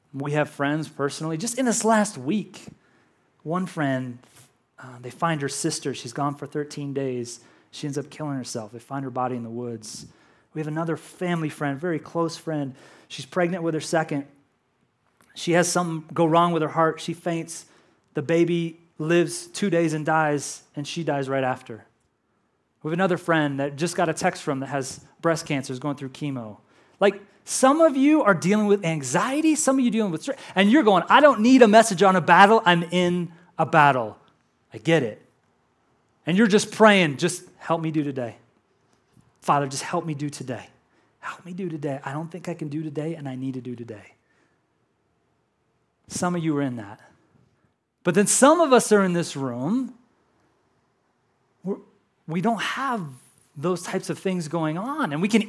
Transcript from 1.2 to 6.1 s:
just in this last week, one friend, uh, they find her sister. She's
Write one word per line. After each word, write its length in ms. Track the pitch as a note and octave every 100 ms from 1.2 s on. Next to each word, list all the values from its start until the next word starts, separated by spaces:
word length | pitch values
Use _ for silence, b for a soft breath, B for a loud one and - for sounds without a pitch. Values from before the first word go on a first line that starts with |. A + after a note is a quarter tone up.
| D#3 D#3+
just 220 | A#3 -
in 80 | B3+
this 180 | G#3
last 320 | A3 A3 G#3 C3+
week, 520 | B2+ G#3 - - - - _ _ _ _ _ _
one 240 | - F3 F#3
friend, 540 | - C#3+ C3 B2+ B2 _ - - _ _ -
uh, 220 | B2+ B2
they 80 | B2+
find 320 | - E3+ D#3
her 80 | C#3
sister. 460 | - E3 D3+ D3 A#2+
She's 180 | B2